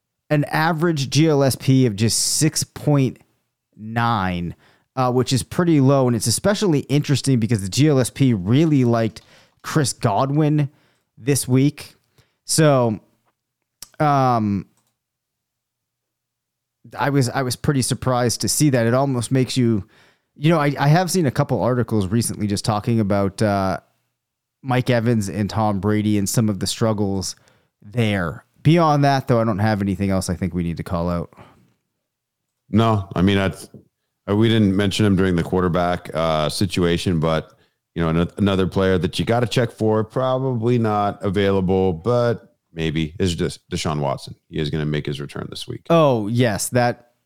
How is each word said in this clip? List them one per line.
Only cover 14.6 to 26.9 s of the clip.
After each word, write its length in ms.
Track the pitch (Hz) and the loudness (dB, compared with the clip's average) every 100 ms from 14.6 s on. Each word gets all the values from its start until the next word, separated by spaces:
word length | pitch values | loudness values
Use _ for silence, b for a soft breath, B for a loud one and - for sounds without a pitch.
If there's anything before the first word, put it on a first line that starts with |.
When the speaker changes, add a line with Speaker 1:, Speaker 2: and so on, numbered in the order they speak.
| - _ _ _ _ _ _ _ _ _ _ _ _ _ _ _ _ _ _ _ _ _ 120 98 | -6 _ _ _ _ _ _ _ _ _ _ _ _ _ _ _ _ _ _ _ _ _ -18 -4
Speaker 1:
I 120 | 127 | 0
was, 180 | 139 123 | 0 0
I 140 | 135 | -2
was 120 | 127 - | -4 -2
pretty 260 | - 139 | 0 0
surprised 580 | 117 123 131 123 123 - | -2 -2 -2 0 0 -2
to 80 | 110 | -4
see 220 | - 151 | 2 2
that. 160 | 123 113 | 4 2
It 80 | |
almost 360 | 127 143 123 110 | 2 0 -2 0
makes 260 | 131 123 135 | 0 0 2
you, 300 | 120 107 - b b b b | 2 2 -2 b b b b
you 140 | - 151 | -2 2
know, 100 | 165 | 2
I, 160 | 143 131 | 2 2
I 100 | 143 | 4
have 220 | 165 180 | 4 2
seen 160 | 180 147 | 0 0
a 40 | |
couple 320 | - 143 117 | 0 -2 0
articles 460 | 104 123 110 110 92 | 0 0 0 0 0
recently 380 | 117 104 - 101 | 0 -2 -4 -4
just 180 | 101 | -2
talking 360 | - 104 117 113 | -2 -2 0 0
about, 420 | 101 101 98 - | 0 0 -2 -2
uh, 380 | 110 98 95 85 _ _ _ _ _ _ _ _ | 0 0 -2 -4 _ _ _ _ _ _ _ _
Mike 260 | 139 127 123 | -4 -2 2
Evans 400 | 120 113 117 98 | 0 2 0 -2
and 200 | 82 98 | -4 -4
Tom 300 | - 107 98 | -2 -2 0
Brady 380 | 104 107 107 104 | 0 0 0 0
and 120 | 98 | 0
some 200 | - 110 | 0 0
of 100 | 95 | -2
the 80 | 95 | -6
struggles 720 | - 113 | -2 -2